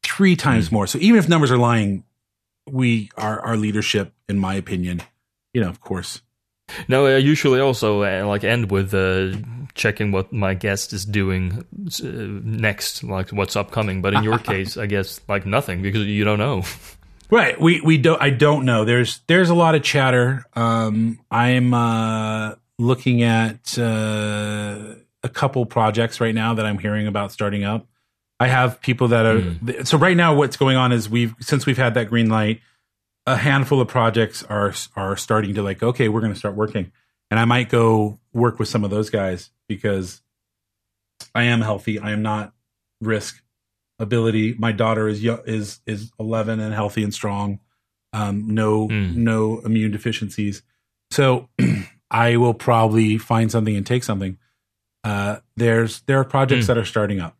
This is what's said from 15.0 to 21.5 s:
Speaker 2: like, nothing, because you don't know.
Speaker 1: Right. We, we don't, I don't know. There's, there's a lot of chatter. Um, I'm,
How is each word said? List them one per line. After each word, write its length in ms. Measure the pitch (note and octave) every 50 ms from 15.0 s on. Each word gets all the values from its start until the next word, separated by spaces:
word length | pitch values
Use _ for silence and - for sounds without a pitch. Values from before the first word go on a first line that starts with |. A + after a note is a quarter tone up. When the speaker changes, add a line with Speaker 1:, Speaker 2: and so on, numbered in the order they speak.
| F#2+ - - - - -
Speaker 2:
like, 180 | G2+ G2+ F2+
nothing, 340 | G2 G2+ A#2+ - - F#2 F2
because 240 | F#2 G2 G2 A2 G#2
you 180 | G2+ G#2 G#2 G#2
don't 140 | G#2 G#2+ G#2
know. 240 | G#2+ C#3 C#3 F#2 F#2 - - - - - - - - - - - - -
Speaker 1:
Right. 300 | G#3+ A#3 F3+ B2+ - -
We, 200 | D3+ E3 F3 D#3+
we 160 | - D#3+ D#3+ D3
don't, 220 | B2 E3 D#3+ -
I 100 | C3+ C#3+
don't 340 | C3+ A#2 D3 D3 D3 D3 C3
know. 200 | B2+ A#2+ A2 A2
There's, 360 | A2+ A#2+ B2 A#2+ A#2 - - _ -
there's 220 | E3 F3+ F#3 E3
a 40 | F3
lot 200 | E3+ E3+ E3 D#3
of 60 | D3+
chatter. 640 | C#3 - - D3 C3+ C3 B2+ B2 B2 B2 C3+ C3 - _ _
Um, 640 | A#2 A#2 A#2 A2+ A2+ A2+ A2 G#2+ A2 A2+ A#2 A2+ - _ _
I'm, 420 | - A#2 A#2+ B2